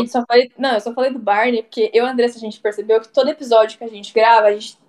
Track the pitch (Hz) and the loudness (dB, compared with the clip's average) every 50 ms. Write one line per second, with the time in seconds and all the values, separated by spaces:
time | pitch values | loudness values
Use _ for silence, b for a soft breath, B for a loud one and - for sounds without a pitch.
0 | 240 - - 247 240 - 233 240 262 247 _ - 262 269 240 208 - 240 233 226 | 0 0 -4 -6 -2 0 2 2 2 0 _ -6 -4 -2 -2 -2 -4 -6 -4 -4
1 | 262 269 262 247 214 202 202 208 233 247 240 220 220 _ - 240 214 214 - 226 | -4 -4 -4 -4 -2 -2 0 0 0 0 -2 -4 -6 _ -4 -2 -2 0 0 0
2 | 240 262 254 240 240 240 240 226 226 214 - - - 208 214 208 208 220 220 220 | 0 0 0 0 -2 -2 -2 -6 -12 -14 -10 -8 -6 -6 -6 -4 -2 0 0 0
3 | 226 - - 277 262 294 311 - 285 240 226 220 220 220 - - 240 226 220 202 | -2 -2 -2 -2 0 0 -2 -6 -2 2 2 4 2 2 -2 -12 -16 -16 -14 -16
4 | 202 - - 220 220 226 233 220 214 208 208 214 214 - - _ _ | -12 -4 0 2 4 4 6 6 4 2 0 -2 -6 -14 -20 _ _